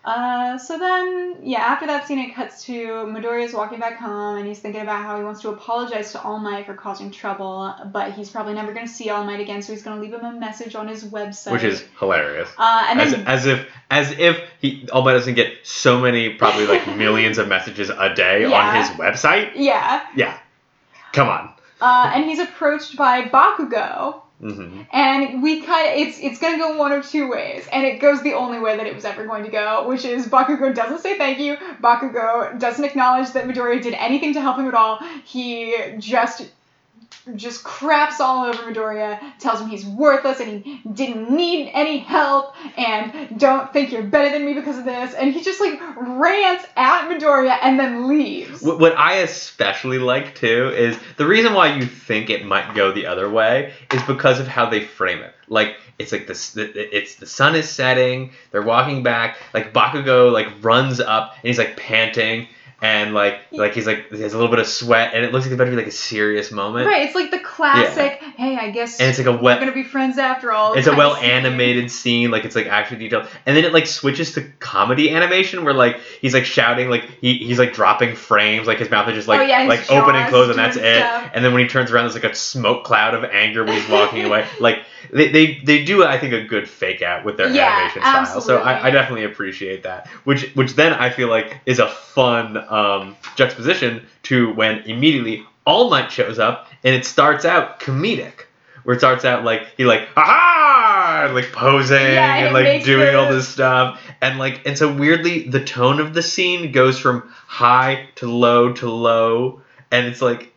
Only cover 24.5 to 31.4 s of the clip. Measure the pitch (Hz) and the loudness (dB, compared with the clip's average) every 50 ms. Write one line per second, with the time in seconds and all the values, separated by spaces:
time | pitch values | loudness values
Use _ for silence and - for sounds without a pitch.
24.5 | 98 98 92 85 92 98 113 _ - 269 285 269 269 277 277 247 254 254 269 311 | -12 -12 -14 -16 -16 -18 -18 _ 0 2 2 2 2 0 -2 -2 -4 -2 0 0
25.5 | 311 311 - - 349 320 311 - - 294 302 233 - - - 269 233 - 320 330 | -2 -2 -2 -2 0 0 2 0 0 0 -2 -2 -6 -8 -8 -8 -6 -2 -2 -2
26.5 | 330 311 330 311 311 302 285 277 285 277 269 - - 302 277 254 233 - - - | -2 -2 -2 -4 -2 -2 0 0 0 -4 -4 -4 -4 -4 -2 -2 -4 -6 -6 -8
27.5 | - 180 - - 240 262 269 262 220 - 269 285 285 254 - 294 277 262 254 240 | -10 -12 -10 -6 -4 -2 -2 -2 -2 2 2 2 2 2 -2 -4 -2 -2 -4 -4
28.5 | 240 226 226 220 214 214 220 208 - 214 - 208 196 214 220 214 220 208 208 220 | -6 -4 -4 -4 -2 -4 -6 -10 -10 -10 -10 -10 -10 -10 -10 -10 -8 -8 -8 -6
29.5 | 226 214 208 214 220 208 - 240 262 247 - 247 240 254 247 220 - 254 254 269 | -4 -4 -2 -2 -2 -2 -2 -2 -4 -4 -4 -6 -6 -6 -4 2 2 2 2 2
30.5 | 294 - 269 262 247 233 220 190 294 339 - 370 403 403 285 269 269 254 | 0 0 0 -2 0 -2 -4 -4 -6 -6 -4 -6 -2 -2 -2 -2 -2 -4